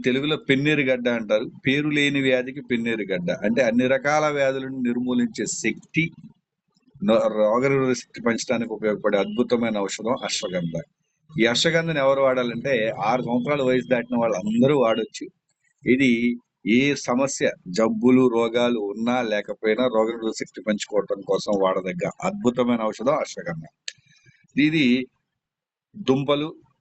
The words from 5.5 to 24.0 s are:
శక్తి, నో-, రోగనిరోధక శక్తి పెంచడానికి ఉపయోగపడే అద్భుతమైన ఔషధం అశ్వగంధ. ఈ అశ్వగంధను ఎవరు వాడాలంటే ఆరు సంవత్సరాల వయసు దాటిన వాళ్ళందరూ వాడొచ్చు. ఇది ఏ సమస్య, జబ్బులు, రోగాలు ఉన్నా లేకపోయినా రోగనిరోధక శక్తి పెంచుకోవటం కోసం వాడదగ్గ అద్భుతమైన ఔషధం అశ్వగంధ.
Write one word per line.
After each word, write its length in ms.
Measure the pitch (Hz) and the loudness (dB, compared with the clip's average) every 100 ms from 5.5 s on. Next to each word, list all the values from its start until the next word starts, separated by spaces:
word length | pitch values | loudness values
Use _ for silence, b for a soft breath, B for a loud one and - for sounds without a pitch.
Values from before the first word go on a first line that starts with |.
శక్తి, 520 | - 113 107 - 160 165 - - - _ _ _ _ _ _ | -4 -4 -6 -4 -2 -2 -6 -20 -20 _ _ _ _ _ _
నో-, 240 | 101 110 110 | 2 2 2
రోగనిరోధక 640 | 107 107 120 139 139 131 123 | 2 2 4 2 2 2 -2
శక్తి 240 | - - | -6 -6
పెంచడానికి 520 | 113 113 - 117 113 | -2 -2 -2 -4 -4
ఉపయోగపడే 440 | 104 107 98 104 101 | -2 -2 0 0 0
అద్భుతమైన 580 | 104 107 120 120 117 104 | 0 -2 0 0 0 -2
ఔషధం 380 | 98 - 107 135 | -4 -4 -4 -4
అశ్వగంధ. 520 | 98 - 101 90 85 82 - _ _ _ _ | -4 -6 -6 -4 -4 -6 -10 _ _ _ _
ఈ 140 | - 113 | 0 0
అశ్వగంధను 540 | 123 170 165 165 147 | 2 2 2 0 2
ఎవరు 200 | 135 139 | 2 4
వాడాలంటే 540 | 135 127 120 117 139 120 110 - | 4 2 -2 -4 -2 0 0 -2
ఆరు 180 | 104 123 | -2 0
సంవత్సరాల 400 | 117 123 127 147 | 0 -2 0 0
వయసు 260 | 127 127 123 | 2 0 0
దాటిన 260 | 123 120 120 | -2 0 -2
వాళ్ళందరూ 600 | 117 92 104 117 131 147 | 0 0 -2 2 4 4
వాడొచ్చు. 480 | 113 113 107 - - - _ _ _ _ | 2 0 -4 -10 -16 -16 _ _ _ _
ఇది 260 | 135 131 135 117 120 120 - _ 98 | 0 2 4 2 0 -4 -10 _ 0
ఏ 120 | 123 143 139 | 2 2 0
సమస్య, 480 | - 123 139 - 127 - 92 | -2 0 -2 0 -2 -2 -6
జబ్బులు, 540 | 90 113 110 120 127 127 | -2 0 2 4 6 6
రోగాలు 520 | 113 117 117 120 117 101 | 2 0 0 0 0 -4
ఉన్నా 300 | 104 117 127 | -4 -2 -2
లేకపోయినా 640 | 113 104 101 104 110 110 127 | -2 -4 -4 -4 0 0 2
రోగనిరోధక 520 | 110 113 117 110 - | 2 0 -2 -6 -6
శక్తి 220 | 98 - | -10 -6
పెంచుకోవటం 560 | 107 104 - 104 98 101 95 | -4 -4 -2 -2 -2 -6 -2
కోసం 260 | 95 110 98 | -2 0 0
వాడదగ్గ 460 | 95 95 92 87 92 - | 2 0 -4 -4 -6 -4
అద్భుతమైన 580 | 90 101 120 123 120 117 | -6 -2 -2 0 0 0
ఔషధం 360 | 110 101 120 147 | -2 -2 -2 -2
అశ్వగంధ. 480 | 98 - 87 80 80 _ - B | -4 -8 -10 -10 -12 _ -18 B